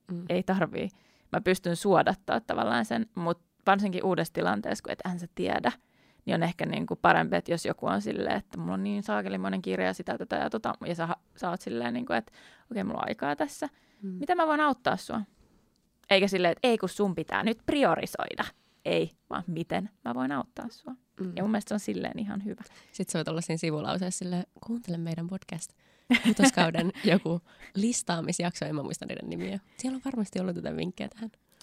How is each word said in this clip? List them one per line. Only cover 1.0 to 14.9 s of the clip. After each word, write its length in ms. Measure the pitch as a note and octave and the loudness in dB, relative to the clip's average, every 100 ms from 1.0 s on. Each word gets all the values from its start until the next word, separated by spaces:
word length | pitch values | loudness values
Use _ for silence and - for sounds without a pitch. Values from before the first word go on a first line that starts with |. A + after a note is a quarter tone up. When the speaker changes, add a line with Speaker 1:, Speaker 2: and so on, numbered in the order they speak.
| _ _ _ | _ _ _
Speaker 2:
Mä 80 | - | 0
pystyn 360 | F3+ F#3 F3 E3+ | 2 2 0 0
suodattaa 640 | G3+ E3 - F#3 - A3+ | 6 6 6 0 0 -2
tavallaan 440 | - - A3+ A#3+ | 0 0 2 0
sen, 220 | A3 A#3 A3+ | 0 -2 -4
mut 240 | - E3+ E3+ _ _ - | -2 -2 -2 _ _ 4
varsinkin 380 | G3 G3+ F3+ | 4 4 0
uudessa 280 | F#3+ E3+ E3 | 2 2 0
tilanteessa, 480 | E3+ E3+ G3+ - G#3+ | 0 0 0 -2 -4
kun 100 | - | -4
et 80 | - | -6
hän 140 | F#3 F3 | -6 -6
sä 80 | F3 | -8
tiedä, 380 | - F#3 - - - _ _ _ _ | -4 -2 0 0 -2 _ _ _ _
niin 100 | - | -2
on 80 | - | 2
ehkä 240 | E3+ - E3 | 0 0 -2
niinku 300 | D3+ E3 E3 | -2 -4 4
parempi, 400 | E3+ E3 D#3+ F3 | 6 6 4 0
että 140 | - | 0
jos 140 | E3 - | -2 -2
joku 200 | - E3 | -2 0
on 160 | G3 | 0
silleen, 340 | G#3 - - G3+ | 0 -2 -2 -2
että 220 | - F3+ | -4 -6
mulla 160 | E3+ | -4
on 100 | F#3+ | -2
niin 180 | G3+ G#3 | -2 -4
saakelimoinen 600 | G3+ G#3 F#3+ F#3+ G3 F#3+ | -2 -2 -2 -4 -2 -2
kirja 240 | F#3 F#3 F#3 | -2 0 0
ja 80 | |
sitä, 240 | F#3 F#3 G#3+ | -2 -4 -6
tätä 180 | - - | -2 -2
ja 140 | - | 0
tota, 240 | A3 A#3 - - | -2 -4 -4 -4
ja 80 | |
sä, 140 | E3+ E3 - _ - | -4 -2 -4 _ -6
sä 140 | F#3 | -4
oot 100 | F3 | -4
silleen, 340 | - A#2 A#2+ | -4 -4 -2
niinku, 180 | A#2+ B2 | -4 -2
että 200 | - - - - - - | -2 -2 -10 -20 -20 -8
okei, 140 | A#3 | -4
mulla 140 | F#3+ - | -2 -2
on 100 | - | -4
aikaa 280 | A3 C#4 C#4+ | -2 -2 0
tässä. 320 | D4 - D4 - _ _ | -4 -4 -8 -8 _ _
Speaker 1:
Mm. 60 | G3 | -10
Speaker 2:
Miten 260 | F#3 C#4+ F4+ | -6 0 2
mä 100 | D#4+ | 4
voin 140 | D4+ | 4
auttaa 360 | D4+ C4 - | 4 2 0